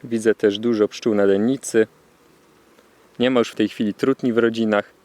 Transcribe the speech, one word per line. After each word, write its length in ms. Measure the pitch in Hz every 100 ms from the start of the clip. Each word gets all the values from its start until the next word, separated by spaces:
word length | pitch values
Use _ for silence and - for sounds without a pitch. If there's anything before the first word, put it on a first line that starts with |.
widzę 300 | 127 113 113
też 240 | 104 107 101
dużo 300 | 120 113 104
pszczół 260 | - 120
na 120 | 104 101
dennicy. 600 | 98 113 135 - 117 113 _ _ _ _ _ _ _ _ _ _ _ _ -
Nie 120 | 123
ma 100 | 127
już 100 | 113
w 40 |
tej 140 | - 110
chwili 260 | - 110
trutni 380 | - 131 135 131
w 60 | 113
rodzinach. 520 | 117 113 110 104 - _